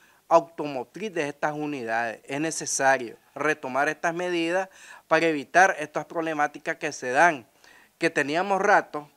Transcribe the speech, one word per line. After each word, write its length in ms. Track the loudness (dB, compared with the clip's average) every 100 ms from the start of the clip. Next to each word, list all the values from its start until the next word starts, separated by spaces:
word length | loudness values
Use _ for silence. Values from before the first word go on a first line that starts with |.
| _ _ 2
automotriz 840 | 2 2 -6 -6 -6 -8 -10 -6
de 160 | -4 -6
estas 240 | -4 -4
unidades. 720 | -4 -6 -6 -4 -4 -4 -8
Es 160 | -8 -6
necesario 760 | -4 -6 -6 0 2 2 -2 -14 _
retomar 540 | -2 0 0 -2 -2 -2
estas 260 | -2 -4
medidas 540 | -2 -2 -2 0 -2 -4 -10 -20 -18 0
para 180 | 2 2
evitar 500 | 0 2 4 6 4
estas 280 | -6 -8 -6
problemáticas 680 | -6 -4 -2 -4 -4 -8 -6
que 160 | -8
se 180 | -6 -2
dan, 360 | 4 4 4 -8 _ -20 -20 _ -4
que 100 | -2
teníamos 540 | 0 0 0 0 2
rato 480 | 4 4 2 -6 -12